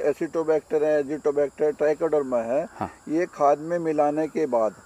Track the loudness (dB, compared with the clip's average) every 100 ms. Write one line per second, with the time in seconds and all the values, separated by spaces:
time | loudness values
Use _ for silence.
0 | 0 -2 -2 -2 0 0 0 0 2 0
1 | 0 -2 0 0 0 0 -2 2 0 0
2 | 0 0 0 -2 -2 -2 -4 -8 -10 -10
3 | -4 -4 -2 2 2 2 0 -2 0 2
4 | 2 0 -2 -2 0 2 0 -2